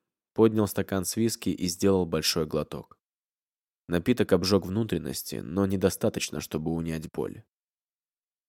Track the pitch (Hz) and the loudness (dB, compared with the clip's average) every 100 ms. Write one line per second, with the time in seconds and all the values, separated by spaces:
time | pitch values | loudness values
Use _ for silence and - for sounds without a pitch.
0 | _ _ _ - 113 110 101 - 92 98 | _ _ _ 4 6 6 0 0 -2 -2
1 | 87 113 113 - 95 - 87 - 98 95 | -2 0 -2 -2 -4 -2 -4 0 2 4
2 | 85 82 - 87 78 76 76 69 - _ | 2 0 0 0 -2 -2 -4 -10 -14 _
3 | _ _ _ _ _ _ _ _ - 87 | _ _ _ _ _ _ _ _ -2 0
4 | 123 120 101 90 90 101 90 101 110 85 | 2 2 4 2 4 2 2 -4 -2 -4
5 | 73 67 - 55 52 90 98 98 92 - | -4 -8 -8 -8 -4 0 0 2 2 2
6 | 107 - - 76 - 78 78 82 82 80 | -2 -2 -6 -8 -6 -4 -2 -2 -4 -6
7 | 80 - 50 - - _ _ _ _ _ | -6 -6 -6 -8 -20 _ _ _ _ _
8 | _ _ _ _ | _ _ _ _